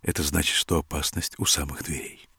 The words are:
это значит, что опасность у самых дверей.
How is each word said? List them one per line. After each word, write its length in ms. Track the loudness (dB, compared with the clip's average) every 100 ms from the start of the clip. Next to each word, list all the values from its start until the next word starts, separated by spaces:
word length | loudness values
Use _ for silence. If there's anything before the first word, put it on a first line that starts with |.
это 220 | 0 0
значит, 320 | 2 2 2
что 240 | 0 2 2
опасность 560 | 2 -2 -2 -4 -6 -2
у 60 |
самых 380 | 0 2 0 -6
дверей. 460 | -6 -6 -8 -16 -20